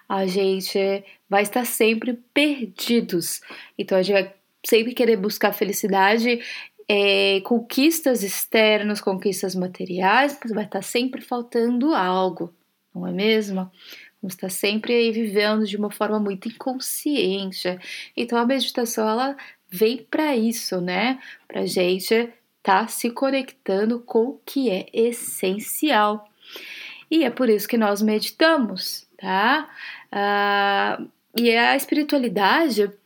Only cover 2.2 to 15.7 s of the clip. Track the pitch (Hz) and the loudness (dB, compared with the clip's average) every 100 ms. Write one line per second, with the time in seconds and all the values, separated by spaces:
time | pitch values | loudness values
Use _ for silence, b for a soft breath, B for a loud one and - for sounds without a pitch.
2.2 | - - 294 277 214 - - 233 - 180 | -4 0 2 0 -6 -6 0 0 0 -2
3.2 | 165 - B B B B 190 190 185 202 | -4 -8 B B B B 0 0 4 2
4.2 | 190 - _ _ - 226 226 247 233 226 | 0 -6 _ _ 2 2 2 0 2 2
5.2 | 196 - 208 202 196 202 208 190 190 226 | 0 0 0 0 -2 -2 0 4 4 4
6.2 | 233 240 B B B _ - 208 202 196 | 2 0 B B B _ -2 2 4 4
7.2 | 196 196 196 240 233 - 294 330 277 240 | 2 0 0 -2 0 2 2 2 2 0
8.2 | 196 - - 226 214 214 208 208 - 190 | -2 -6 -2 2 4 4 0 -4 -2 -2
9.2 | 202 190 190 185 180 180 185 180 190 226 | -2 -2 -4 -4 -6 -6 -8 0 2 4
10.2 | 285 285 233 208 202 190 190 240 254 247 | 2 0 -6 -6 -4 -6 -4 -2 -2 -4
11.2 | - 247 240 240 226 247 285 302 185 185 | -8 -8 -4 0 0 2 2 2 2 2
12.2 | 185 165 170 _ _ _ _ 180 180 180 | 0 -2 -10 _ _ _ _ -10 -6 -2
13.2 | 214 220 202 185 185 B B B B B | 2 2 0 -4 -6 B B B B B
14.2 | 190 185 185 185 202 214 214 240 233 220 | -12 -10 -8 -4 -2 -2 0 2 2 0
15.2 | 226 196 208 220 214 | -2 2 2 2 0